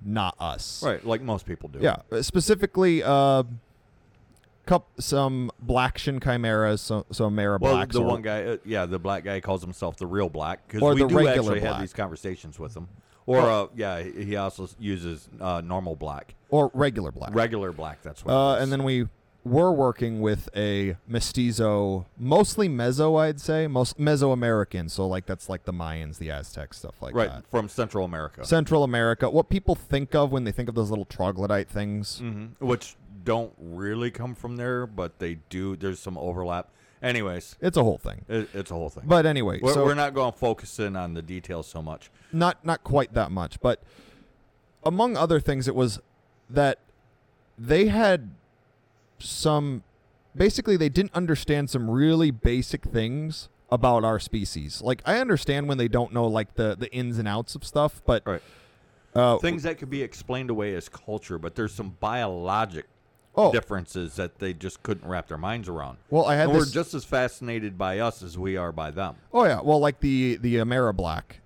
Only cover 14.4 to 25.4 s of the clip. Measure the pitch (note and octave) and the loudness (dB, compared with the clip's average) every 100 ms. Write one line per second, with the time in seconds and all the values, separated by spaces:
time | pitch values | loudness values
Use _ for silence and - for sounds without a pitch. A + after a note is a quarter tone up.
14.4 | G2 - F#2 - G#2 F#2+ E2+ D#2 - - | -4 -6 -12 -8 -6 -4 -6 -8 -12 -8
15.4 | F#2 F2 E2+ F#2 F2+ D#2 D#2 C#2+ - - | -4 -4 -4 -4 -4 -6 -8 -8 -14 -20
16.4 | _ D3 C#3 B2+ C#3+ A2 E2 - B1+ G#2+ | _ 2 2 2 0 -2 -6 -8 -2 0
17.4 | A#2 A2 F#2+ D#2 D#2 D2 - D2+ F2 C3 | 0 0 -6 -6 -10 -12 -16 -8 0 2
18.4 | C3+ B2 C3+ C3+ C3+ B2+ A#2+ - _ _ | 4 2 0 -2 0 0 -2 -6 _ _
19.4 | A#2+ C3 F3+ D#3+ C3 A#2 A#2 A2 G#2+ G#2 | 0 4 4 4 2 2 -2 0 0 0
20.4 | - G2+ G#2 G2+ G2 F#2 - A2+ - - | -2 -2 -2 0 -2 -4 -6 -4 -2 0
21.4 | B2 A2+ A2 G#2 G2+ F#2+ F2+ - B2 E3 | 0 2 2 2 0 -2 -6 -8 4 4
22.4 | G3+ - G3 B2+ A#2+ B2+ D#3 D#3+ D#3 D3 | 6 2 0 2 0 2 4 4 2 0
23.4 | - D#3 D#3+ B2+ B2+ - D3+ D3 C#3 B2+ | -2 0 2 2 0 2 2 4 4 4
24.4 | A#2+ A2 G2 F2+ E2 - F#2+ F#2 F#2 F#2+ | 4 2 2 -2 -4 -2 -2 -2 -4 -8